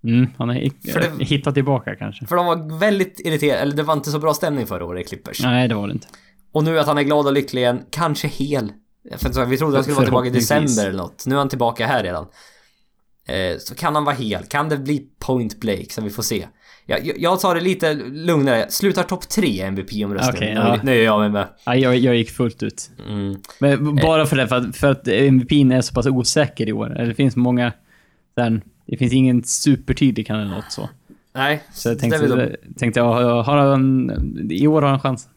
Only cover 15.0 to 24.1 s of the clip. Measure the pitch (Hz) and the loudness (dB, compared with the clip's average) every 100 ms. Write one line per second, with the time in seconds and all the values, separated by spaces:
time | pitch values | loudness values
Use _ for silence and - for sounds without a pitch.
15 | - _ - 131 110 - 110 95 85 - | -4 _ -2 -2 -2 -4 -4 -4 -6 -8
16 | 107 101 107 107 85 _ _ - - - | -8 -6 -4 -6 -6 _ _ -20 -6 -4
17 | 151 - 165 185 190 170 180 185 160 151 | -4 -2 -2 0 0 0 0 0 0 -2
18 | 120 143 170 160 139 117 - - 196 - | -6 -6 0 2 4 2 0 0 0 0
19 | 180 185 - - 165 95 95 98 92 104 | -2 -6 -4 0 0 -2 -4 -6 -6 -6
20 | 101 98 127 - 107 107 117 120 135 123 | -4 0 -2 -2 -4 0 2 2 2 4
21 | 113 104 104 104 98 - - 127 131 123 | 4 4 2 0 -4 -6 -2 2 4 4
22 | 127 120 110 - 120 - 110 - - - | 4 2 0 -2 -4 -2 -8 -8 -18 -16
23 | 101 104 98 98 - - 139 135 147 147 | -10 -6 -6 -8 -14 0 2 2 2 2
24 | 160 | 4